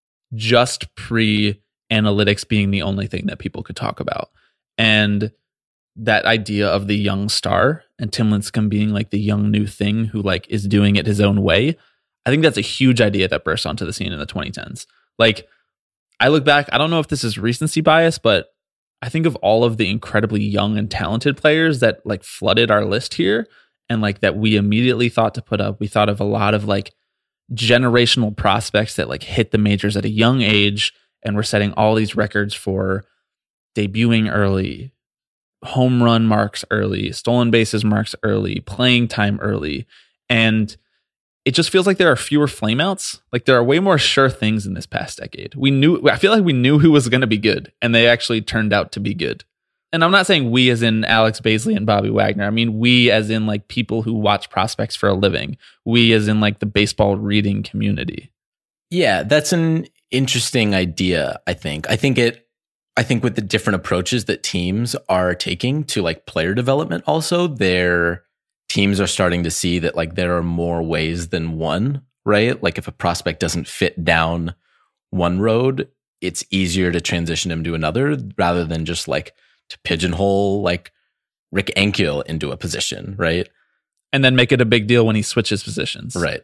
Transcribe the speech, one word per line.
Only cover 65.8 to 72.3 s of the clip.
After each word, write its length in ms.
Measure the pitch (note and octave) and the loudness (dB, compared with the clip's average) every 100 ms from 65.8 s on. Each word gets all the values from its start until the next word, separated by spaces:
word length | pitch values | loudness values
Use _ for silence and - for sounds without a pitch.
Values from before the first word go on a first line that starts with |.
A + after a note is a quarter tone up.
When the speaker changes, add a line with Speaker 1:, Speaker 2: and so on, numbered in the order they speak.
Speaker 2:
to, 180 | C#3+ A2 | -4 -2
like, 240 | E2+ E2 - | -2 -4 -6
player 260 | - E2+ | -4 -2
development 520 | G#2+ B2 C#3 E3 E3+ - | 0 0 0 -2 -6 -2
also, 400 | D#3+ D#3 F3 F3 | -2 0 -2 -2
their 760 | B2+ F#2+ F#2 F2+ F2 E2+ F2 _ _ _ _ - | 0 0 2 2 2 0 -4 _ _ _ _ -6
teams 320 | - G2 G2 | 0 2 2
are 60 | F#2+ | -2
starting 380 | - F2+ F2 | 0 0 0
to 60 | E2+ | -4
see 280 | - F2+ F2 | -4 -2 -2
that, 160 | D#2+ | -2
like, 200 | E2+ E2 | -4 -6
there 220 | F2 F2 F2 | -4 -2 -2
are 60 | |
more 400 | E2+ E2+ E2+ E2+ | -2 -4 -2 -4
ways 460 | E2 D#2 D#2+ E2+ E2 | -2 -2 -2 -4 -6
than 280 | F2 E2 D#2+ | -6 -6 -4
one, 460 | D#2+ F2 B2+ C#3 _ _ | -4 -2 -2 -4 _ _
right? 360 | G2+ | 0